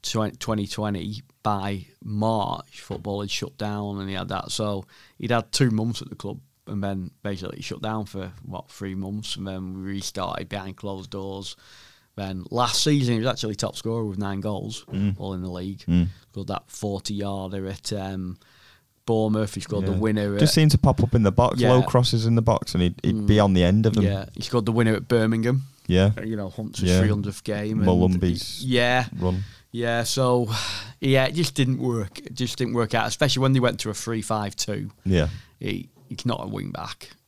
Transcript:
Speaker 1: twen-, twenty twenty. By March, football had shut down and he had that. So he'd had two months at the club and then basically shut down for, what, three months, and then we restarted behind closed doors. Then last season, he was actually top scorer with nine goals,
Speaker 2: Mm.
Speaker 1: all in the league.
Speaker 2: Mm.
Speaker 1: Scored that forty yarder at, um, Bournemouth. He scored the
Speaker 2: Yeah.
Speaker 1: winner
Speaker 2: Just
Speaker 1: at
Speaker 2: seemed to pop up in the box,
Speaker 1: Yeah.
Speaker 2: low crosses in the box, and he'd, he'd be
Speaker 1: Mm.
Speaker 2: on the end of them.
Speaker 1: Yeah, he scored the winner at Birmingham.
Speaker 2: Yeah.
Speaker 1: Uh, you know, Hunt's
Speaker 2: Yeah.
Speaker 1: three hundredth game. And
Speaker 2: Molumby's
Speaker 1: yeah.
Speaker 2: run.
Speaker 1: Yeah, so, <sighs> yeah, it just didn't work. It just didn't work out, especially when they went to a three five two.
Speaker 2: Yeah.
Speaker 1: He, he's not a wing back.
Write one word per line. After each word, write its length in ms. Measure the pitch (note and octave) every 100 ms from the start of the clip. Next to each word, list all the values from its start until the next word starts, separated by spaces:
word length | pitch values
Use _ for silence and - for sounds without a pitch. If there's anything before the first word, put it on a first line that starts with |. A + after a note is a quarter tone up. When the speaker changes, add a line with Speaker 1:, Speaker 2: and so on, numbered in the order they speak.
Speaker 1:
twen-, 340 | - A2+ G#2+ -
twenty 300 | - G#2+ G2+
twenty. 560 | - G#2+ G2 E2+ G#2+ - _
By 440 | G#2+ G2+ G2 G2 - _
March, 760 | A2 G#2 A2 A2 G2+ - - -
football 400 | - G2 G2+ G2+
had 80 | G2+
shut 260 | - - _
down 420 | G#2 G#2 G2+ G2
and 100 | G2
he 40 |
had 140 | F#2+ F#2
that. 220 | F#2+ F2
So 340 | - G#2 G2 - _ _ _
he'd 120 | A2+
had 200 | A#2+ A2+
two 180 | - C3
months 320 | A2 A2+ A#2
at 80 | -
the 40 |
club 240 | - G2 C3+ _ _ -
and 180 | G2+
then 280 | G2 G2 F2+ _
basically 400 | G2+ F#2+ F#2+ -
shut 180 | - -
down 240 | G#2+ A2
for, 280 | G2+ G2 F#2 F#2
what, 260 | - F#2 -
three 240 | - G2
months, 420 | F#2+ F#2+ G#2 A2 -
and 100 | F#2+
then 260 | F#2+ F#2 F#2
we 100 | F#2+
restarted 580 | G2 - G2 F#2 - G2+
behind 260 | G2+ F#2+ F#2+
closed 320 | G2+ G2 F#2+
doors. 480 | G2+ G2 G2 G2 - - - - _ _ -
Then 280 | F#2+ F#2 F2
last 320 | A2+ A#2+ -
season, 320 | - D3 B2
he 60 | A#2
was 60 | A#2+
actually 260 | A2 A2
top 200 | G2 -
scorer 300 | - A2+ A2+
with 140 | G#2+ F#2+
nine 220 | G2+ G2
goals, 420 | G#2 G2+ G2+ A2+ -
Speaker 2:
Mm. 220 | F#2+ G2+ F#2+
Speaker 1:
all 160 | F#2+
in 80 | F#2
the 80 | F#2
league. 320 | F2+ F#2 G2 -
Speaker 2:
Mm. 200 | F2 F2 - _
Speaker 1:
Scored 160 | - F#2
that 160 | F#2 _
forty 440 | - G#2+ G2 -
yarder 520 | G2+ G2+ G2 F#2+ G2 F#2+
at, 220 | G2 -
um, 420 | G#2 F#2+ F#2 F#2 F#2 _ _ _ _ _ _ -
Bournemouth. 480 | A2+ A2 G#2+ G#2+
He 60 | -
scored 240 | - G#2 F#2+
the 60 |
Speaker 2:
Yeah. 60 | F#2+
Speaker 1:
winner 400 | A2 G#2+ G#2 G2+
Speaker 2:
Just 120 | D3+
Speaker 1:
at 40 |
Speaker 2:
seemed 160 | - D#3
to 60 | -
pop 240 | C#3+ B2+
up 120 | -
in 80 | A#2
the 100 | G#2
box, 260 | G2 B2 B2
Speaker 1:
Yeah. 120 | B2
Speaker 2:
low 100 | B2+
crosses 440 | B2+ B2+ B2 A#2 A2+
in 80 |
the 80 | A#2
box, 320 | A2+ G#2+ -
and 80 | F2+
he'd, 120 | F2 F2
he'd 240 | - A2+ G2+
be 100 | G#2
Speaker 1:
Mm. 80 |
Speaker 2:
on 80 | G2+
the 100 | F#2
end 220 | F2+ G2+ A2
of 80 |
them. 100 | G#2
Speaker 1:
Yeah, 220 | F#2+ G2 -
he 80 | -
scored 240 | - B2 G#2+
the 60 |
winner 220 | A2+ A2+
at 140 | G#2+ C3
Birmingham. 540 | A#2+ A2 A2+ A2+ C3+ C3+ _ -
Speaker 2:
Yeah. 240 | F2+ G2 G#2
Speaker 1:
Uh, 40 |
you 140 | A2+ A2
know, 140 | F#2+
Hunt's 300 | - - -
Speaker 2:
Yeah. 180 | F#2 F#2
Speaker 1:
three 80 | F#2
hundredth 340 | G2+ G2+ G2
game. 360 | - G#2 G#2+ G#2+
And 80 | F#2+
Speaker 2:
Molumby's 720 | F2+ F#2 F2+ F2+ E2+ - -
Speaker 1:
yeah. 420 | C3 B2 A#2+ B2+ A#2+ -
Speaker 2:
run. 260 | F2+ F#2 G2 - _
Speaker 1:
Yeah, 300 | A#2 A#2 A#2
so, 460 | A#2 - B2+ B2 A2+ A2 -
<sighs> 260 | - - -
yeah, 240 | C3+ C3 C3
it 80 |
just 200 | D3 D#3+
didn't 240 | - C3 B2+
work. 400 | B2+ A#2 G2 -
It 160 | -
just 240 | - B2 -
didn't 160 | A#2+
work 200 | A#2+ A2
out, 120 | A#2 A2
especially 320 | - D3 C3+
when 100 | C3+
they 80 | C3+
went 180 | A#2+ A2
to 100 | -
a 40 |
three 280 | G2 - A2+
five 320 | G#2+ A2 G#2 -
two. 340 | - G2 G#2 -
Speaker 2:
Yeah. 240 | F#2+ F#2 - F#2 - _
Speaker 1:
He, 300 | G2+ F#2+ - _ _
he's 180 | - A#2+
not 140 | A#2
a 40 | G2+
wing 220 | G#2 F#2+
back. 400 | - - - - -